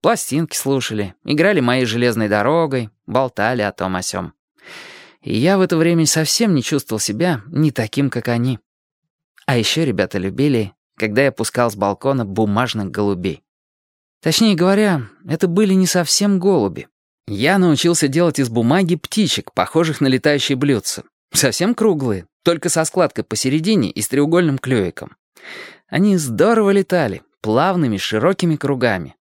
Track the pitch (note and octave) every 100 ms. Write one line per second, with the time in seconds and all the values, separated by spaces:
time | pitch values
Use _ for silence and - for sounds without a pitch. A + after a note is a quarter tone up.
0 | F3+ G#3+ - C3 D#3 - C3+ C3+ - A2
1 | G2 - - D3+ F3+ F#3+ A#2+ B2+ B2 A#2
2 | B2 A2 G#2+ G#2 A2 E3 D#3+ C3 G#2+ _
3 | - A2+ C3 - G#2+ B2 G#2 - F#2+ F#2
4 | - F#2+ E2+ _ _ _ - - - -
5 | - _ - G#2+ D3+ G3 F#3 E3 E3 E3+
6 | D#3 D#3+ D#3 - A3+ D#3 - C#3+ - G#2+
7 | - G#2+ F3+ C3 A#2 E3 D#3 - G#2+ -
8 | C#3 A#2+ B2 A#2 B2 A#2 _ _ _ _
9 | _ _ _ _ - B2 G#2+ D#3 D#3 G2+
10 | F#2 G2+ F#2+ B2 D3 A#2+ G2+ _ _ _
11 | A2 G#2 C#3 - A2+ - A#2+ G#2 G2+ G2
12 | C3+ C3+ G2+ G2 G#2+ G2+ B2 A2 G2 G2+
13 | G2+ F#2 F#2 C#2+ _ _ _ _ _ _
14 | _ _ D#3 D#3+ A3+ E3+ F3+ G3+ G#3+ D#3+
15 | A2+ _ - D#3 F#3 F3 G#3 F#3+ F#3 F3+
16 | D#3+ - G#3 G3 F#3+ F3+ G2 D#2+ - _
17 | _ _ - G2+ C#3 G3 F3+ C#3+ E3+ E3+
18 | D3 C#3+ F3 D3 B2+ A#2 A#2 E3+ F3 E3+
19 | - - - - - - F#2 D#3+ D#3+ D3
20 | C3+ C3 D3+ C#3+ - C3 C#3+ A#2+ - -
21 | - _ _ - C3 - F#3 A#3+ A3+ D#3+
22 | B2+ G2 - _ - E3+ F3 E3 D#3+ -
23 | D#3 - - - C3 D3+ E3+ G#3+ G#2+ -
24 | G#2+ C3 D3 E3+ E3+ C3+ C3 B2 F2+ -
25 | - _ _ _ - - - - _ D3+
26 | G#3 F#3+ C#3+ A2 F#3+ A3+ G3+ G3 F#3 F3+
27 | B2+ F2+ _ _ G#2+ A2+ F3 F3+ C#3 G2+
28 | - G#2+ D3 F#3+ F3 D3+ C#3 C#3 A#2+ F#2+
29 | C#2 _